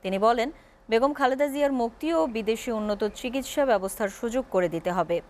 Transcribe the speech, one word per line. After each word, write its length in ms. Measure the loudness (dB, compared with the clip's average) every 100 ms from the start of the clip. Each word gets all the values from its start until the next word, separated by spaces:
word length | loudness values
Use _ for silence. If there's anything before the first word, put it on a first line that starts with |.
তিনি 160 | -2 2
বলেন, 300 | 2 2 0 -4 -20 _ 0
বেগম 240 | 2 2
খালেদা 340 | 2 0 2 0
জিয়ার 260 | 2 0
মুক্তি 360 | 0 -2 -4 0
ও 80 | 0 0
বিদেশি 440 | -2 -2 -2 -2
উন্নত 300 | -4 -2 -2 -2
চিকিৎসা 480 | -4 -6 -4 -4 0 4
ব্যবস্থার 420 | 2 2 -2 -4
সুযোগ 360 | -2 -4 -4 0
করে 180 | 0 0
দিতে 220 | 0 -2
হবে। 240 | -2 0 -2